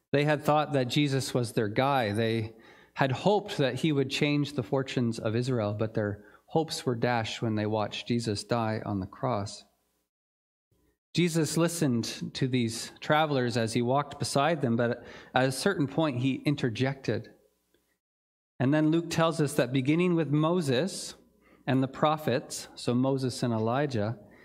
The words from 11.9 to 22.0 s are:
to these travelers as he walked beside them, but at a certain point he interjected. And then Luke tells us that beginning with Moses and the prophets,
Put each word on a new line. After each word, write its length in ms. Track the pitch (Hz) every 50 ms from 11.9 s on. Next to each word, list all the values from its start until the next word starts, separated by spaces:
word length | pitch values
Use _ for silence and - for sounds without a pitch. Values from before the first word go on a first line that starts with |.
| 120 117 113 - - - - - -
to 120 | - 143
these 440 | 127 127 127 117 110 110 - - - - -
travelers 560 | - - 151 151 160 151 143 127 123 120 113
as 160 | 120 113 110 117
he 80 | 123
walked 360 | 120 120 131 143 139 - -
beside 440 | - - - - 139 139 160 170 147
them, 160 | 139 120 117
but 260 | 120 120 117 120 - - - - - - - -
at 120 | 127 131
a 40 | 135
certain 360 | 131 - - 202 185 175 143
point 320 | - - 160 160 156 127 120
he 220 | 131 135 127 - -
interjected. 840 | 151 143 - - 123 107 110 131 131 131 - - 123 107 107 - - - _ _ _ _ _ _ _ _ _ _ _ _ _ _ _ _ _ _ _ _ _ _ _ _ -
And 140 | 127 135 151
then 180 | 156 156 156
Luke 180 | 160 170 170 165
tells 320 | - 165 165 165 151 151
us 120 | 147 139 -
that 200 | - 131 120 131
beginning 420 | 135 127 139 156 170 180 180 170
with 140 | 165 156 135
Moses 840 | 143 151 156 160 175 185 156 135 123 127 170 190 - - - - - - - _ _ _ _ _ - _ -
and 160 | 147 131 131 135
the 40 |
prophets, 840 | 131 - -